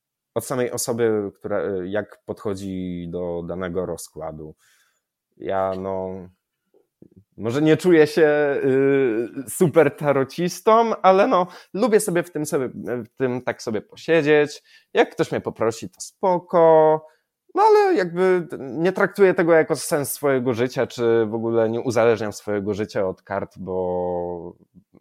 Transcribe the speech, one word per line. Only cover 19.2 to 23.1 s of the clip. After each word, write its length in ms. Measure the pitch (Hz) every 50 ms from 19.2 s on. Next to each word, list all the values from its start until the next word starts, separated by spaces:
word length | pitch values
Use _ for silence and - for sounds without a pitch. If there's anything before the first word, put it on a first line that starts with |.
| 202 185 180
tego 180 | 190 180 165 170
jako 240 | 160 156 - 165
sens 360 | 135 - - 175 147 139 - -
swojego 420 | - - 143 135 131 120 131 120
życia, 320 | 107 123 131 - - 117
czy 400 | 110 - - 120 117 113 113 113
w 80 | 107 110
ogóle 360 | 117 113 113 117 113 113 110
nie 100 | 113 117
uzależniam 520 | - 127 110 120 - 120 113 104 113 104 101
swojego 420 | - - - 104 104 98 104 104
życia 340 | 95 107 101 - 113 98
od 140 | 92